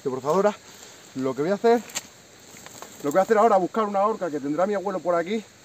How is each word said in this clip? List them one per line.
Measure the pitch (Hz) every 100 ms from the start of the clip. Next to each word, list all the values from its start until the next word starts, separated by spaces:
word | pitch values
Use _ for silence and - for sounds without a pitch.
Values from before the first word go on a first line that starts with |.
desbrozadora. | 139 127 135 175 202 208 - - - - - 131
Lo | 131
que | 127
voy | 156
a |
hacer, | 202 226 233 - - - - - - - - - - - -
lo | 143
que |
voy | 160
a |
hacer | 190 214
ahora, | 226 196
buscar | 170 233
una | 208 202 208
horca | 220 175
que | 143
tendrá | 135 151
mi | 196
abuelo | 202 185 185
por | 165 170
aquí | 170 220 - -